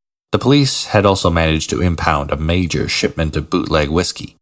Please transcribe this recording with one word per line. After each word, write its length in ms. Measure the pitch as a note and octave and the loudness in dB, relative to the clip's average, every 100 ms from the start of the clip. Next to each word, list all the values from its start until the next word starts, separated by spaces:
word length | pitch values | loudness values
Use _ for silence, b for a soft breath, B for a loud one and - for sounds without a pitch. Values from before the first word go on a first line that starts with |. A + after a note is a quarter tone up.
| _ _ - | _ _ -12
The 60 | - | -4
police 480 | B2 C#3+ C3+ - - | 2 4 2 -2 0
had 180 | G#2+ G2+ | 2 4
also 240 | F#2+ F2+ | 2 2
managed 400 | E2+ D#2+ D#2+ - | 2 2 0 -2
to 120 | - | 0
impound 500 | F2+ E2 - D2+ D2 | 0 0 0 0 -2
a 40 | D2 | -2
major 520 | D#2 F2 E2+ D2 - | 0 0 0 -2 -2
shipment 480 | - - - D#2 D#2 | -2 -2 -2 -2 -2
of 120 | D2+ | -2
bootleg 380 | F2+ - D#2 D2 | -2 0 0 2
whiskey, 480 | E2 F2 - D2 _ | 0 0 -4 -10 _